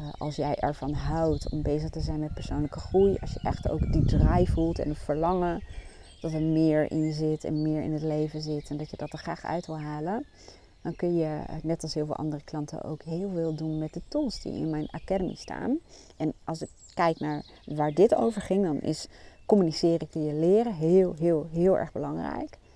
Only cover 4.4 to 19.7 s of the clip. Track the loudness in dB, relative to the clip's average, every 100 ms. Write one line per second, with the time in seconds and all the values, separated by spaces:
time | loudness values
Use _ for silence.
4.4 | 4 2 0 0 -2 -4 -2 0 2 2
5.4 | 0 -2 -6 -12 -14 -16 -20 -10 -4 0
6.4 | 2 4 4 4 2 0 0 0 0 -2
7.4 | -2 -2 0 0 -2 -2 -2 0 -2 -4
8.4 | -6 -6 -6 -8 -8 -8 -8 -8 -8 -8
9.4 | -6 -6 -6 -8 -8 -6 -4 -4 -6 -14
10.4 | -20 -20 -20 -12 -10 -4 0 2 0 -2
11.4 | -6 -6 -4 -4 -4 -4 -4 -4 -4 -6
12.4 | -8 -8 -8 -8 -8 -10 -8 -6 -4 -2
13.4 | -2 -2 -4 -4 -4 -8 -6 -2 -2 -4
14.4 | -8 -4 -4 -4 -6 -8 -4 -2 -2 -6
15.4 | -10 -6 -2 -2 -4 -20 -18 -4 -4 -4
16.4 | -8 -8 -8 -12 -10 0 2 2 -2 -6
17.4 | -8 -16 -8 -2 2 6 6 6 2 0
18.4 | 0 2 2 0 -2 -4 -6 -16 -20 -10
19.4 | 2 4 4